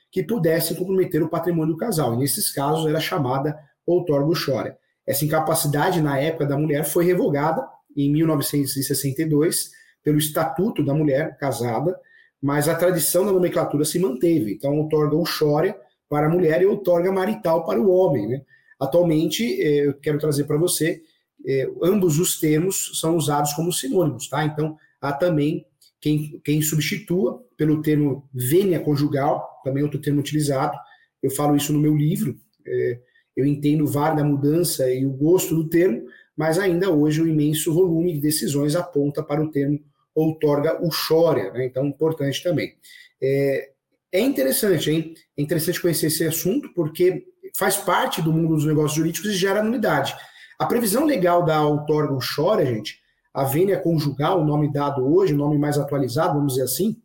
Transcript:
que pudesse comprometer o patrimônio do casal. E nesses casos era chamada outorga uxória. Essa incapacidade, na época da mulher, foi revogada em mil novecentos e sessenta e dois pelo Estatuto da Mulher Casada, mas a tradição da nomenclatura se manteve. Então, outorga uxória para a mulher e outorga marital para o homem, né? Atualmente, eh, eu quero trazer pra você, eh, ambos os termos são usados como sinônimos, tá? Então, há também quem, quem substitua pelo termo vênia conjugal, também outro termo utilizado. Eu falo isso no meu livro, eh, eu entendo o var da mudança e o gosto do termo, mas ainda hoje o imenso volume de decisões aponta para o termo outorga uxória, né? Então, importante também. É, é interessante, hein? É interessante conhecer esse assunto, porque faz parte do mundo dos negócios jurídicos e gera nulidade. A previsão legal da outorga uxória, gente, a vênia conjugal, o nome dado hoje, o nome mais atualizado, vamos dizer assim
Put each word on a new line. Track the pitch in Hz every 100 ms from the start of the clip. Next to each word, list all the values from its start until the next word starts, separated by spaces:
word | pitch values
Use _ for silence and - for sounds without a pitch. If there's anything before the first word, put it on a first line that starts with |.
| _
que | 185
pudesse | - 226 160 160 160
comprometer | 175 185 190 175 156
o | 160
patrimônio | 165 180 165 156
do | 160
casal. | 233 160 123
E | 117
nesses | 139 - -
casos | 147 139 160 156
era | 156
chamada | 156 185 127 135 151 - - _ -
outorga | 175 175 143 151
uxória. | 160 - 113 104 - _ _ -
Essa | -
incapacidade, | 151 160 156 160 151 143 139 170
na | 151 135
época | 156 160 143
da | 139
mulher, | 156 143
foi | 156 175
revogada | 175 180 233 139 156 220 - - _ -
em | 143
mil | 147 160
novecentos | 151 131 147 135 135
e |
sessenta | 131 135 139 131
e |
dois | 160 147 165 - - - _ _
pelo | 151 151
Estatuto | 151 175 160 - 220 -
da | 139
Mulher | 151 151 135 160 -
Casada, | 139 120 120 113 156 185 - _ _ _
mas | 139 147 147
a |
tradição | 165 175 170 - 175
da | 202
nomenclatura | 185 175 170 - 147
se | 151 175
manteve. | 190 - 170 160 151
Então, | - 139 147
outorga | 151 156 147 151
uxória | 160 - 151 147 190 - - _ _
para | 147 151
a |
mulher | 180 160 160
e | 196
outorga | 208 175 170 185
marital | 190 190 214 165 165
para | 165 233
o | 208
homem, | 185 185 127 101
né? | 139 - _ _ -
Atualmente, | 139 170 170 156 165 - 240 196
eh, | 160 147 143
eu |
quero | - 156 143
trazer | 156 139
pra | 147 151
você, | 175 - 156 - - _ _ - -
eh, | 135 131 -
ambos | 170 208 180 147
os | 180 -
termos | 156 156 185 - - -
são | 160 170
usados | 143 147 147
como | - 165
sinônimos, | - 269 202 156 - -
tá? | 151
Então, | 151 151 156 - _ _
há | 135
também | 143 180 151 147 170 - _ _ _
quem, | 151 151 151 -
quem | - 151
substitua | 151 156 - 190 - 180 240 - - -
pelo | 156 151
termo | 156 147 143 127 -
vênia | 127 123 175 202 165
conjugal, | 151 139 147 135 143 - - -
também | 135 139
outro | 147 147
termo | 147 143
utilizado. | 135 151 143 135 151 - - - _ _
Eu | 135
falo | - 147 143
isso | 143
no | 151
meu | 151 151
livro, | 151 202 175 113 _ _ -
eh, | 127 127 120 _ _ _
eu | - 139
entendo | 147 147 156
o | 147
var | 143 151
da | 151
mudança | 147 139 143 165 175 - 131
e | 127 135
o |
gosto | 131 156 185 -
do | 160 156
termo, | 170 190 240 - - _ -
mas | 160 165
ainda | 196 170 196
hoje | 151 151 156
o | 165
imenso | 151 147 151 175
volume | 160 185 160 175
de | 151
decisões | 151 151 214 143 147 170
aponta | 175 143 143 151
para | 151 147
o | 156
termo | 143 139 147 - _ _
outorga | 156 156 156 147 165 160 -
uxória, | 175 - - 160 170 127 98
né? | 120 127
Então, | 131 143
importante | 139 156 160 139 131
também. | 175 147 92 - - - - _
É, | 131 139 139 131 - _ _ _ _
é | 185
interessante, | 262 277 262 247 208 156 151
hein? | 160 156 - _ -
É |
interessante | 147 170 175 170
conhecer | 175 156 160
esse | -
assunto, | 165 160 180 277 -
porque | - 156 - 180 160 - _ - -
faz | 202 -
parte | 185 202 262 -
do | 160
mundo | 160 165
dos | 151
negócios | 151 151 147
jurídicos | 147 165 165 208
e |
gera | 190 190 196
nulidade. | 214 240 208 147 - - - - - -
A | 156
previsão | 240 226 233
legal | 311 233 175 175
da | 160 156 151
outorga | 147 147 151 143
uxória, | 135 123 - 165 202
gente, | 139 110 - - _ _ _
a | 143
vênia | 135 143 196 185
conjugal, | 170 160 143 123 156 190
o |
nome | 151 147 143
dado | 143 143 135
hoje, | 131 175 190
o | 147
nome | 147 147
mais | 147 147
atualizado, | 135 139 127 135 165
vamos | 147 143
dizer | 127
assim | 127 - 214 -